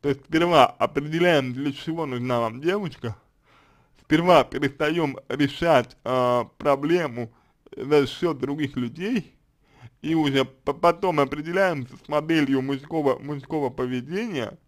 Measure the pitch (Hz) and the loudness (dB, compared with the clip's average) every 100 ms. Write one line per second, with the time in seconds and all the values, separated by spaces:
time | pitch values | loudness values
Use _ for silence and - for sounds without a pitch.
0 | 143 135 - 160 175 160 123 - 120 143 | -2 -4 -2 0 4 6 6 2 -2 -2
1 | 151 160 175 156 127 123 143 139 - 165 | -4 0 4 4 0 -6 -6 -6 -8 -6
2 | 151 123 123 120 113 120 156 202 180 - | -6 -6 -2 0 -2 -2 -4 -2 -6 -8
3 | 117 - _ _ _ _ _ _ _ _ | -10 -12 _ _ _ _ _ _ _ _
4 | _ 156 175 175 - - 143 - 151 170 | _ 2 6 6 4 -2 -4 -2 -2 0
5 | 151 - _ 135 139 - 170 143 120 - | -2 -4 _ -2 -2 0 4 4 2 -10
6 | 117 127 123 123 107 _ 147 139 147 180 | -2 0 2 0 -2 _ 0 2 2 0
7 | 151 117 113 _ _ _ _ - 135 147 | 0 -6 -10 _ _ _ _ -12 2 4
8 | 135 - 175 139 131 143 143 127 120 160 | 2 -2 -4 -2 -4 -4 -4 -4 -6 -6
9 | 196 240 - _ _ _ _ _ 117 _ | -4 -4 -4 _ _ _ _ _ -20 _
10 | 147 160 147 135 131 _ - 139 170 170 | -2 0 2 0 -2 _ -8 2 2 2
11 | 190 151 139 147 160 180 190 151 123 - | 0 0 0 -2 -4 0 0 -2 -8 -16
12 | - 151 156 165 139 135 131 139 - 160 | -4 -4 0 0 2 0 -2 -6 -6 -2
13 | 143 - 139 147 127 160 135 - 127 127 | 0 -2 -6 -12 -6 -4 -4 -4 -4 -4
14 | 131 185 233 156 104 - | -6 -6 -6 -6 -8 -10